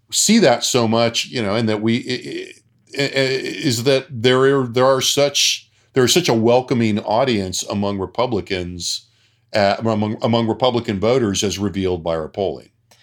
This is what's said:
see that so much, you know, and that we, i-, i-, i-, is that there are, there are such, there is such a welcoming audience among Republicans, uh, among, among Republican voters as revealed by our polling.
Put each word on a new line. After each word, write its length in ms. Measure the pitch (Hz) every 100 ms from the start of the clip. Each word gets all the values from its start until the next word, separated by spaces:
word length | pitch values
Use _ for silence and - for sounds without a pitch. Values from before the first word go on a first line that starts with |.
| _
see 280 | - - 226
that 240 | 156 117
so 240 | - 127 113
much, 380 | 113 117 117 -
you 160 | 131
know, 140 | 104 110
and 120 | 110
that 140 | 107
we, 160 | 110 120
i-, 560 | - 123 139 165 190 - _ _ _ -
i-, 60 |
i-, 380 | 135 135 131 131 - - -
is 160 | 113
that 220 | 123 135 -
there 300 | 120 123 127
are, 260 | 135 139 127
there 180 | 117 131
are 160 | 135
such, 680 | 120 - 143 - - - - _ _
there 120 | 135 120
is 80 |
such 160 | 175 170
a 40 |
welcoming 640 | 117 113 123 123 127 113 104
audience 600 | 104 110 135 107 95 92
among 360 | - 104 101 98
Republicans, 1080 | 92 - 127 107 87 95 87 87 - - - _ _ _ _
uh, 220 | 110 98 101
among, 380 | 113 104 107 110
among 240 | 123 113 110
Republican 520 | 110 127 117 113 98
voters 440 | 107 131 110 95
as 160 | 104 87
revealed 440 | 101 92 92 90
by 120 | 82 82
our 140 | 78
polling. 400 | - 95 67 - _ _ _